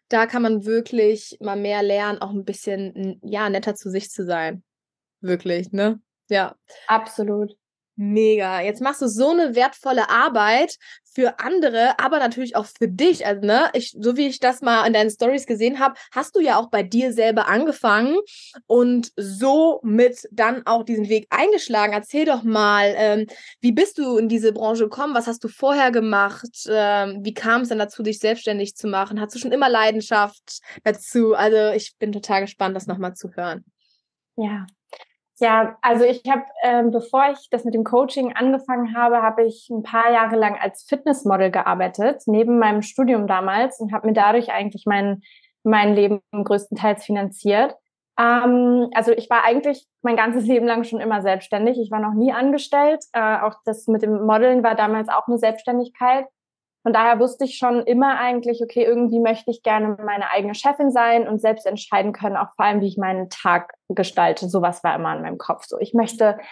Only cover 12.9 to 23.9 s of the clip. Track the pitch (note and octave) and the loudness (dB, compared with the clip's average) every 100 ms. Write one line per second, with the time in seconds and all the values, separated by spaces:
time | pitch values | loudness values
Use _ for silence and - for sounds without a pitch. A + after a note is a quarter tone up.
12.9 | F#3 E4+ F4 - G3+ G3+ A#3 D#4+ - A#3 | 2 2 2 -2 -2 2 2 2 0 -6
13.9 | - A3 B3 C#4+ B3+ B3+ B3+ B3+ A3+ A#3 | -4 -2 0 -2 0 -2 0 0 2 2
14.9 | G#3+ A3 G#3+ A#3+ C#4 B3+ A3 A#3 C4+ C4+ | 2 0 0 0 0 -2 -2 0 0 -2
15.9 | - - B3+ D4+ G4+ D4+ G#3 A#3 G#3 F#3+ | -2 -8 -8 -2 0 2 0 0 -2 0
16.9 | A3+ B3+ A3+ A3+ A3 F#3 G#3 D#4 C#4 A#3 | 0 0 0 2 2 2 0 0 0 2
17.9 | G#3 B3 F4+ G#4 - - B3+ - A#3+ B3 | 2 2 0 -4 -12 -20 -18 2 4 4
18.9 | B3 A#3+ - G3 G3 C4 D4+ D#4+ D4+ A3+ | 2 -2 -8 -10 -2 2 4 4 2 0
19.9 | G#3+ B3 B3 - A3 A3+ B3 A3+ A#3 A3+ | 4 4 2 -6 0 0 0 -2 -2 0
20.9 | A3 G#3 A3 G#3+ A3+ F4+ G4+ C#4 A3 G#3 | -4 0 -2 0 0 2 0 0 0 0
21.9 | G#3 G#3+ D4 D#4 B3+ A3+ A3 G#3 G#3 G3+ | -2 -4 -2 0 0 0 2 4 4 2
22.9 | - G#3+ G#3 G#3+ - - - A#3+ A3 G4+ | 2 2 0 -4 -12 -20 -2 0 2 0